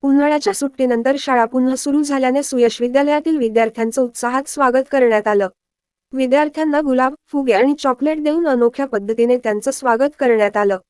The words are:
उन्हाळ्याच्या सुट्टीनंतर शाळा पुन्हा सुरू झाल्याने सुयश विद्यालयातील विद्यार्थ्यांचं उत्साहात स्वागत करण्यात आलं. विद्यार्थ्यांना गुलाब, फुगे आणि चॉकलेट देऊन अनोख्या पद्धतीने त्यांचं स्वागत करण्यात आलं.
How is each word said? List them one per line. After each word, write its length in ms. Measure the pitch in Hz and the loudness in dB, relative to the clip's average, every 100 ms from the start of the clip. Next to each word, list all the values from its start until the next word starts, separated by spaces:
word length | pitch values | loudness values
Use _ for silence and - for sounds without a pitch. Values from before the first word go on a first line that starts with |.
उन्हाळ्याच्या 500 | 277 277 294 294 339 | 2 2 2 0 -2
सुट्टीनंतर 600 | - 285 _ 262 240 240 277 | -4 -6 _ 0 0 0 -2
शाळा 260 | - 254 | 0 0
पुन्हा 320 | 226 262 254 262 | 2 2 0 0
सुरू 260 | 285 285 | -2 -2
झाल्याने 400 | 285 277 262 262 | 0 0 0 0
सुयश 380 | 277 254 240 220 | -2 0 0 0
विद्यालयातील 560 | 240 254 285 294 302 311 | 0 0 2 0 0 0
विद्यार्थ्यांचं 640 | 233 220 226 226 226 226 | 0 0 0 -2 -4 -2
उत्साहात 400 | 254 240 240 254 277 | -2 -2 -4 -4 -6
स्वागत 380 | - 262 247 262 | -2 0 0 0
करण्यात 360 | 277 247 214 208 | 2 2 2 2
आलं. 200 | 208 190 _ _ _ _ _ _ | 0 -2 _ _ _ _ _ _
विद्यार्थ्यांना 680 | 262 262 269 302 302 311 285 | -4 0 2 0 -2 -2 0
गुलाब, 340 | 294 254 262 294 _ | 0 0 0 -4 _
फुगे 200 | 294 269 | -6 0
आणि 220 | 196 254 | 2 2
चॉकलेट 500 | 294 277 254 285 311 | 0 -2 -2 -2 -2
देऊन 220 | 302 311 339 | -2 0 0
अनोख्या 400 | 254 233 240 277 | 2 0 0 -6
पद्धतीने 500 | 220 202 226 233 247 | -4 -4 -2 2 0
त्यांचं 340 | 240 208 240 | 0 -4 -4
स्वागत 420 | 269 262 226 277 294 | -4 -2 0 0 0
करण्यात 380 | 262 226 208 208 | 0 2 2 0
आलं. 220 | 208 190 _ | 0 -2 _